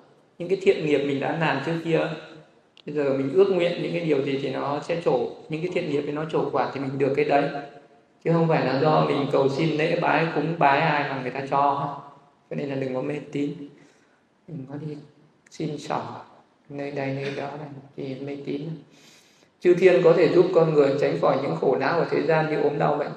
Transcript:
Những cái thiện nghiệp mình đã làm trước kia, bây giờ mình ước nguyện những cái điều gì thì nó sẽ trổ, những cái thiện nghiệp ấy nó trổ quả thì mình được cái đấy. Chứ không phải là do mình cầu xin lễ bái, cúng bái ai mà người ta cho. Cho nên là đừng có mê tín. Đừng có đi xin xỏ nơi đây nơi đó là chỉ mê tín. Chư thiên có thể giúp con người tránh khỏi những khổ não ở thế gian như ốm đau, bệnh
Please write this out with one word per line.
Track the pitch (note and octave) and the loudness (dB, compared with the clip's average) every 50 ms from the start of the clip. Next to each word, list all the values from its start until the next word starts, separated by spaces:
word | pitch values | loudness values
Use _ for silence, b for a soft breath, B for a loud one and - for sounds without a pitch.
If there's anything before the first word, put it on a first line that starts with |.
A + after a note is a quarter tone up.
| - _ _ _ _ _ _ - | -20 _ _ _ _ _ _ -10
Những | E3+ F3 | -6 -4
cái | F#3+ F#3 | -2 2
thiện | - G3 F3 - D#3+ | 4 4 4 4 2
nghiệp | D3 D3 C#3 | 2 2 2
mình | C#3+ C#3+ C3+ C3 | 2 0 -2 -2
đã | C#3 D3 D#3 | -2 -2 -2
làm | E3 E3 D3 C3+ C3+ - | 0 0 0 0 0 -2
trước | D#3+ E3 E3 - | -4 -4 -4 -2
kia, | E3 D#3+ D3+ D#3 D#3+ D#3 - - - - - - - _ _ _ _ _ - - | 0 0 0 0 -2 -6 -8 -12 -16 -20 -20 -20 -20 _ _ _ _ _ -18 -12
bây | D3+ D3 | -6 -4
giờ | D3 C#3+ C#3 C3+ C3+ | -2 0 0 0 0
mình | C3+ C#3 - | -2 2 4
ước | F#3+ G3 G3 | 4 4 4
nguyện | F#3 F3 E3+ E3+ - - | 4 2 0 0 -2 -2
những | - D#3+ | -4 -4
cái | E3 E3+ E3+ | -4 -2 0
điều | D#3+ C#3 C3+ | 0 0 0
gì | C#3 C#3 C3+ C3+ | 0 0 -2 -2
thì | C#3 C3+ | -4 -4
nó | C3 C3 C3+ C#3 D3 D3 | -4 -4 -4 -4 -4 -4
sẽ | D3 - E3+ E3 - | -4 -4 -4 -2 0
trổ, | E3+ C3+ A#2+ A#2 - - - - - | 0 2 2 0 -2 -8 -10 -10 -8
những | D#3 D#3 | -6 -6
cái | E3 F3+ - | -4 -4 -4
thiện | F3+ - - | -4 -2 -2
nghiệp | C3+ C#3+ | -2 -2
ấy | C#3+ D3 | -2 -4
nó | D3 D3 D#3+ | -4 -6 -4
trổ | D#3+ E3+ D3 C3+ C#3 | -2 -2 -2 0 0
quả | - C3 A#2+ - - | 0 -2 -2 -2 -4
thì | C3 | -6
mình | C#3 C3 C#3 C3+ | -6 -6 -2 0
được | C#3 C3 - | 0 0 2
cái | D3 D3 | 0 2
đấy. | C#3 C#3+ C#3+ C#3+ - - - - - - - - - _ _ _ _ _ _ - | 2 2 2 2 0 -4 -8 -10 -12 -16 -20 -20 -20 _ _ _ _ _ _ -2
Chứ | E3 | 0
không | E3 E3 E3 D#3+ | 2 2 4 4
phải | D#3 C3+ B2+ | 2 2 2
là | B2+ C3 - | 0 0 2
do | D#3 D3+ D#3 D#3 D3+ | 2 4 4 4 2
mình | D3 C#3+ C3+ C3+ C3+ | 2 0 0 0 0
cầu | C#3+ C#3 C#3 C3+ | 2 2 2 2
xin | - - D#3+ D#3 D3 | 2 0 0 0 0
lễ | D3 D#3 E3+ E3+ E3 | 0 0 0 0 0
bái, | D3+ C#3+ D3 D#3 E3 D#3+ - | 0 0 0 0 0 -2 -2
cúng | D3+ D3 D#3+ E3 - | -2 -2 -2 0 2
bái | C#3+ C#3 C#3 D3 | 2 4 4 2
ai | D#3+ D#3 D3 D3 C#3 C3+ | 2 0 0 -2 -2 -4
mà | C3+ C3 | -6 -6
người | B2+ B2 | -6 -8
ta | - C#3 C3+ C3 | -8 -8 -6 -2
cho. | C#3 C#3 C#3+ C#3+ C3+ - D3+ D#3 - - - - - - _ _ _ _ _ - | 0 0 2 2 0 -2 -4 -6 -8 -10 -14 -18 -20 -20 _ _ _ _ _ -10
Cho | D#3+ | -8
nên | D3+ C#3+ C#3 | -6 -6 -4
là | C#3 | -4
đừng | C3+ C3+ B2+ B2+ | -4 -4 -4 -4
có | C3 | -4
mê | C#3+ D3 D3+ D3 - - | -4 -4 -6 -8 -8 -8
tín. | - C#3+ C#3+ D3 - - - - b b b b b b b b b b b _ _ _ _ - | -6 -4 -4 -4 -6 -8 -14 -16 b b b b b b b b b b b _ _ _ _ -14
Đừng | E3 C3+ C3 C#3 | -12 -12 -12 -12
có | C#3+ D3 D#3 | -12 -10 -10
đi | D3+ D3 D3+ - - _ _ _ _ _ _ _ _ | -10 -12 -12 -16 -20 _ _ _ _ _ _ _ _
xin | - - D#3+ D#3+ D3 - | -10 -8 -6 -6 -6 -8
xỏ | - - - A#2+ - - - - - - - - _ _ _ _ _ - | -6 -6 -6 -6 -6 -8 -12 -14 -16 -20 -20 -20 _ _ _ _ _ -14
nơi | C#3+ C#3+ C#3 C#3+ | -10 -10 -8 -6
đây | C#3+ C#3+ C3+ C3+ C3+ C#3 | -6 -4 -4 -4 -4 -4
nơi | C#3 C#3+ - | -6 -6 -6
đó | C#3 C#3 | -6 -8
là | C#3+ D3 D3 D3+ C#3 C#3 C3+ - - - | -8 -10 -10 -12 -14 -14 -16 -18 -16 -12
chỉ | - C#3+ C3 C3 | -10 -8 -8 -8
mê | C3 C#3 C#3+ C#3+ C#3+ - | -8 -8 -10 -10 -10 -8
tín. | C#3 C#3+ C#3+ D#3 E3 D#3+ - - B B B B B B B B B B B B B _ _ | -8 -8 -6 -6 -8 -10 -10 -14 B B B B B B B B B B B B B _ _
Chư | - F3+ F3+ | 4 4 6
thiên | E3+ F#3 F3+ F3 - E3 | 6 6 6 6 8 8
có | E3 E3+ | 6 6
thể | F3+ D#3+ C3 - | 6 6 6 6
giúp | F3+ F#3 - - | 6 6 6 6
con | E3 E3 D#3 D3+ | 4 4 6 6
người | D3 C#3 C3+ C3+ - | 4 4 4 4 2
tránh | C#3+ C#3+ E3+ E3 | 0 0 0 2
khỏi | E3+ D3+ C3+ C3 | 2 2 2 2
những | - - E3 | 0 -4 -4
khổ | - E3 C#3+ B2 | 0 0 2 2
não | B2 C3+ C#3+ E3+ E3 | 2 2 0 0 0
ở | C#3 - | 0 0
thế | C#3+ D3 | 0 0
gian | D3 D#3 D#3+ D#3 D#3 D3+ | 2 2 2 2 2 0
như | D3+ - | 0 0
ốm | D3 C#3+ - - | 0 0 0 0
đau, | D#3+ D3+ D3 | 0 0 0
bệnh | D3 C#3+ - - | 0 -4 -4 -4